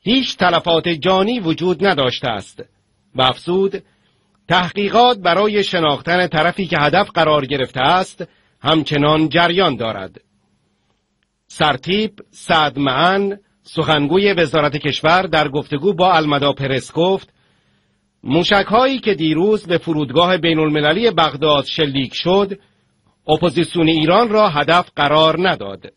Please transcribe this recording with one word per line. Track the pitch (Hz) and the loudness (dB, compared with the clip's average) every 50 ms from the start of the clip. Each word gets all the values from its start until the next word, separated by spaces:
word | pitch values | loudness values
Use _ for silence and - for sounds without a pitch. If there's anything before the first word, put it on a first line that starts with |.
«هیچ | _ 185 240 269 247 - - | _ 0 0 0 0 -4 -4
تلفات | - 196 180 170 165 - 175 165 160 147 175 | -2 0 0 0 0 0 0 0 0 0 -2
جانی | 170 151 131 180 190 185 190 214 247 247 | -4 -2 0 0 2 2 0 0 -2 -4
وجود | 190 165 156 135 156 185 180 147 196 | -4 -4 -4 -2 -2 -2 -2 0 0
نداشته | 202 180 151 135 127 120 - - 127 | 0 0 2 0 -2 -2 -4 -6 -6
است.» | 113 101 95 - - - - _ _ _ _ _ _ _ _ _ _ | -6 -6 -10 -14 -18 -20 -20 _ _ _ _ _ _ _ _ _ _
و | 131 | 0
افزود: | 131 131 123 - - 170 175 190 196 196 196 185 - _ _ _ _ _ _ _ _ _ _ _ _ - | 0 0 0 -2 -6 -4 -2 0 0 -2 -4 -8 -14 _ _ _ _ _ _ _ _ _ _ _ _ -2
«تحقیقات | 165 180 180 170 - 202 202 196 165 220 240 247 247 208 | 0 0 0 -2 -4 -4 -4 0 2 4 4 4 2 0
برای | 180 175 170 185 208 214 208 208 190 | 0 0 0 2 0 0 0 -2 -2
شناختن | - - 180 165 151 143 123 - 165 170 180 180 | -2 -2 0 0 0 0 -2 -2 -2 0 0 0
طرفی | 156 - 156 156 170 175 - 190 | 0 0 0 0 0 0 -2 -4
که | 151 175 156 | -2 0 0
هدف | 143 147 147 180 202 - | 0 2 2 2 0 0
قرار | - 175 160 156 151 147 135 | 0 0 2 2 2 0 0
گرفته | 127 147 135 127 120 - 127 | -2 -4 -4 -4 -4 -4 -2
است | 127 143 175 185 190 - - _ 180 - _ _ _ _ _ _ | 0 2 2 2 0 -4 -10 _ -16 -16 _ _ _ _ _ _
همچنان | - 139 160 160 147 - 151 143 143 147 156 156 160 156 | -2 0 0 0 0 -2 -2 0 2 2 2 2 0 0
جریان | - 170 170 175 170 185 190 170 131 | 2 2 2 2 2 2 0 0 0
دارد.» | 113 120 113 104 98 95 92 _ - _ _ _ _ _ _ _ _ _ _ _ _ _ _ _ _ _ _ _ _ _ _ _ _ _ | -2 -6 -6 -6 -8 -12 -14 _ -20 _ _ _ _ _ _ _ _ _ _ _ _ _ _ _ _ _ _ _ _ _ _ _ _ _
سرتیپ | _ - - 160 151 139 123 - 165 185 208 214 208 _ - - _ | _ -4 -2 0 0 0 -2 -4 -4 -2 -2 -2 -4 _ -14 -20 _
سعد | _ - - - 175 160 151 147 120 139 | _ -20 -4 0 0 2 2 0 -2 -2
معن، | 143 135 127 131 160 180 190 196 202 196 202 202 _ _ _ _ | -2 -2 0 2 2 2 2 0 -2 -4 -6 -8 _ _ _ _
سخنگوی | _ - - 165 156 131 139 147 147 139 165 190 202 202 | _ -10 -6 -4 0 0 2 0 2 2 2 2 2 2
وزارت | 196 170 170 143 147 160 147 147 139 | 2 2 0 0 0 0 0 0 -2
کشور، | 151 - 151 131 - - 156 170 185 | -4 -4 -4 -6 -2 0 2 2 2
در | 185 175 156 156 151 147 | 0 0 0 0 0 0
گفتگو | 131 147 139 - 151 143 143 196 202 | -4 -6 -6 -4 -8 -2 -2 -2 0
با | 160 180 185 | 2 2 4
المدا | 180 160 156 151 143 143 139 143 | 4 2 2 2 0 0 0 0
پرس | 135 - 139 131 135 127 - - | -2 -2 -4 -4 -4 -4 -4 -6
گفت: | - 156 165 185 190 190 - _ _ _ _ _ _ _ _ _ _ _ _ _ _ _ _ _ _ _ - | -4 -2 0 0 0 -2 -4 _ _ _ _ _ _ _ _ _ _ _ _ _ _ _ _ _ _ _ -6
«موشک‌هایی | - 131 165 175 - 208 202 190 - 196 233 262 269 269 240 | -2 0 0 2 2 0 0 0 2 2 2 2 2 -2 -2
که | - 220 196 | -2 -2 -2
دیروز | 151 160 156 156 151 180 208 214 208 - | 0 0 -2 0 0 2 0 0 0 -2
به | 170 175 160 | -2 -2 -2
فرودگاه | - 170 160 151 151 120 123 160 175 175 185 | -2 -2 -2 -2 -2 0 2 2 2 2 2
بین‌المللی | 175 156 170 165 156 156 156 151 151 147 147 160 196 233 233 | 0 0 0 0 0 0 0 0 0 2 2 0 2 0 0
بغداد | 190 165 160 151 143 139 151 156 147 143 131 | 2 2 0 0 0 -2 0 2 2 2 0
شلیک | - - - 156 147 135 139 135 120 - | -4 -4 -2 -2 -2 -2 -4 -6 -6 -8
شد، | - - 170 185 196 202 196 196 - _ _ _ _ _ _ _ _ _ _ _ _ _ - | -6 -2 0 2 2 0 -2 -6 -14 _ _ _ _ _ _ _ _ _ _ _ _ _ -2
اپوزیسیون | 156 156 170 175 - 165 165 - - 175 165 160 | 0 2 2 0 0 0 -2 -2 0 0 2 2
ایران | 165 160 156 156 180 208 240 233 | 2 2 2 2 2 2 2 2
را | 208 214 214 196 | 2 2 2 2
هدف | 151 147 147 156 165 180 180 - _ | 0 -2 0 2 2 2 0 -2 _
قرار | - 143 143 147 156 160 160 156 160 180 185 | -2 0 2 4 4 4 4 2 0 0 -2
نداد.» | 160 - 104 98 98 92 - 101 _ | -2 -2 -6 -12 -14 -14 -16 -20 _